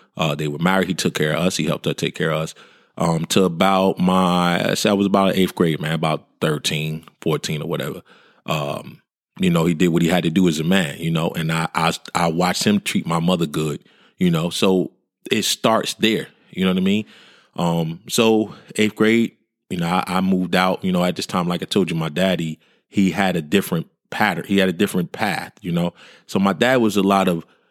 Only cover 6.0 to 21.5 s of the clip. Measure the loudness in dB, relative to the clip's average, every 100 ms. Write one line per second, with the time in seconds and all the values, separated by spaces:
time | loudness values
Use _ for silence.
6 | -2 -4 -6 _ -2 -2 -4 -4 -4 -8
7 | -12 _ -4 -4 -4 -6 -6 -6 -6 -10
8 | -14 -20 _ _ -6 -6 -4 -8 -12 -18
9 | _ _ _ -2 2 2 2 2 2 4
10 | 2 2 2 2 2 2 0 0 0 -4
11 | -4 -2 -2 -2 -4 -4 -4 -2 -4 -4
12 | -6 -2 0 0 0 0 0 0 0 -4
13 | -2 -2 0 0 0 -2 -4 -6 -12 _
14 | _ -2 0 2 -2 0 2 2 0 -6
15 | _ _ -4 -2 0 0 2 2 0 0
16 | 0 0 -4 _ _ -2 0 2 2 0
17 | -2 -12 -20 -20 _ -4 0 0 -2 -6
18 | -4 0 4 4 0 -6 -10 -2 -2 2
19 | 2 2 0 -4 _ _ -10 -4 -2 -2
20 | -2 -2 0 0 2 2 2 0 -2 0
21 | 0 -2 -4 -4 -2